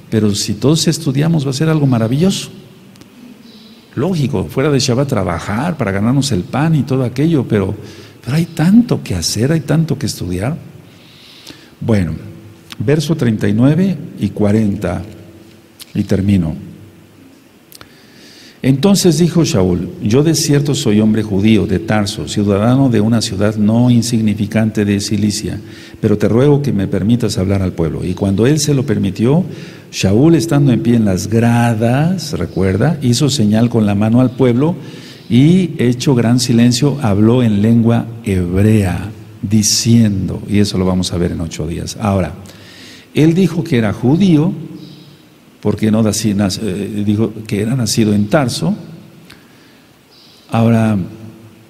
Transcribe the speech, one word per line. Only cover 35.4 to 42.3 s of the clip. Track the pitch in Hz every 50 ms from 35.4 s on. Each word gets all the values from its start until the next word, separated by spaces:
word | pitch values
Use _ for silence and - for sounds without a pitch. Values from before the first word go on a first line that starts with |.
| 139 160 180 190 180 160 - -
hecho | 117 123 120 - - 151 131
gran | 120 113 113 123 127
silencio, | - - 120 113 120 123 120 - 147 143 143 143
habló | - 107 95 101 107 113 120 127
en | 123 113 104 101
lengua | 104 117 117 117 113 117 117 117 - - - - -
hebrea, | 104 95 92 90 87 90 95 101 110 110 107 98 90 85 82 - - - - - - - -
diciendo, | - 95 110 110 101 107 - - - 117 117 117 113 107 101 95 90 85 - - - -
y | 104 101
eso | 104 101 - 92
lo | 92
vamos | 92 92 92 87 -
a | 95 87
ver | 87 85
en | 85 85
ocho | 82 80 - - 80
días. | 82 82 82 80 - - -
Ahora, | 110 104 98 95 87 76